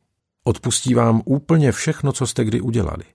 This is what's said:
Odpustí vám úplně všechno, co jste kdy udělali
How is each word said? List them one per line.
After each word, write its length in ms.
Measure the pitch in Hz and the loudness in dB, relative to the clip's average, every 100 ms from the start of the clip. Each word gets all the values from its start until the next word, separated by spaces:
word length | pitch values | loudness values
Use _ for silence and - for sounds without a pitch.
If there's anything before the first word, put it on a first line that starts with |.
| _ _ _ _ | _ _ _ _
Odpustí 500 | 123 - 123 - 131 | -4 -2 -2 -2 0
vám 280 | 120 117 113 | 2 4 2
úplně 480 | - 139 - 165 139 | 2 -2 2 2 4
všechno, 400 | - 160 - 139 | 2 -2 -2 -2
co 140 | - 123 | -2 -4
jste 180 | - | -2
kdy 160 | 107 120 | -2 -2
udělali 440 | 123 113 82 - - | -2 -2 -2 -6 -12